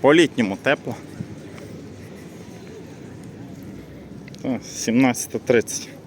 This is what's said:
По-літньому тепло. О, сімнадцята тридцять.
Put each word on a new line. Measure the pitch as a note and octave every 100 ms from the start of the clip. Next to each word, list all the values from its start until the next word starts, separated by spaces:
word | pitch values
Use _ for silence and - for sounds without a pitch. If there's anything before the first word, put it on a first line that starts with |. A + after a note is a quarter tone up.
По-літньому | C3+ D#3+ D3 - G#2 F#2+
тепло. | C3+ D3 - A#2 - - - - - - - - - - - - - - - - - - - - - - - - - - G2 G2 - G2+ G2+ - - -
О, | C3 A#2 - -
сімнадцята | - A#2 C3+ A#2+ - A2+
тридцять. | - A#2+ - - - -